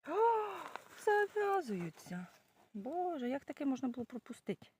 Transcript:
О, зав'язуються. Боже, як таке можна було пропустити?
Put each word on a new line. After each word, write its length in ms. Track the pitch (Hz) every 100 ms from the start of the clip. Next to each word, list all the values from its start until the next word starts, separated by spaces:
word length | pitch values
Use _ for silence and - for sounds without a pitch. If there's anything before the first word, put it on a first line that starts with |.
| -
О, 60 | 370 466 453 415 381 - - - -
зав'язуються. 1200 | - 415 403 415 403 - 269 190 170 - - 180 180 - _ _ _
Боже, 560 | 208 220 339 359 320 240
як 160 | 269
таке 200 | - 285
можна 240 | 285 254 254
було 160 | 240
пропустити? 640 | 233 240 - 233 - 196 -